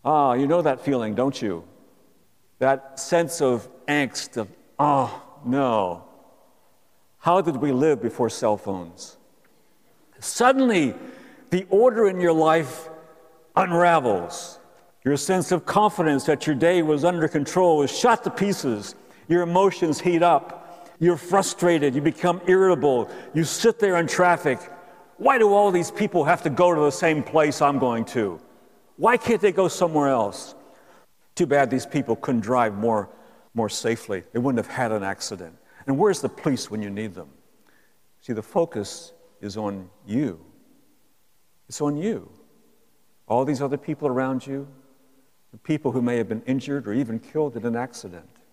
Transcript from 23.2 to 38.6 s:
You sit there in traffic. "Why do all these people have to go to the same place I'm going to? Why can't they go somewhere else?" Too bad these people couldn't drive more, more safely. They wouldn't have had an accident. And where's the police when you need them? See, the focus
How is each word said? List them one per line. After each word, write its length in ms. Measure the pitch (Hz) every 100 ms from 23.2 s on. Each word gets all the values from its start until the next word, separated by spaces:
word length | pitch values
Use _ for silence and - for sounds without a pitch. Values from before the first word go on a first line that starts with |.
| -
You 120 | 156
sit 340 | 160 - 226 214
there 180 | 202 180
in 100 | 160
traffic. 520 | - 180 165 151 123 - - - - - -
"Why 220 | 254 269
do 160 | 214
all 160 | 202 208
these 200 | 180 165
people 340 | - 208 175
have 180 | 147 170
to 80 | 160
go 240 | 127 180
to 60 | 160
the 100 | 147
same 300 | 139 165 156
place 400 | - 156 151 143
I'm 160 | 143 139
going 260 | 127 117 113 123
to? 220 | 101 82 - _ _ _ _ -
Why 180 | 196 247
can't 240 | - 226
they 120 | 208
go 160 | 185 180
somewhere 400 | - 175 151 143
else?" 460 | 127 101 - - - - - _ - _ _ _
Too 120 | - 160
bad 240 | 143 131
these 160 | 131 -
people 280 | 147 120
couldn't 280 | 113 - 120
drive 340 | 101 127 113 101
more, 320 | 113 110 95 - - _ _
more 160 | 113 107
safely. 540 | - 117 113 - 95 -
They 60 | 117
wouldn't 240 | 131 120
have 140 | 104 139
had 160 | 117
an 100 | 110
accident. 540 | 98 95 - 95 85 - _ - -
And 120 | 135
where's 220 | 208 180
the 80 | 123
police 420 | - 156 127 -
when 120 | 110
you 80 | 104
need 240 | 101 107
them? 160 | 90 71 _ _ _ _ _ _ _ _ _
See, 140 | -
the 80 | 110
focus 720 | - 190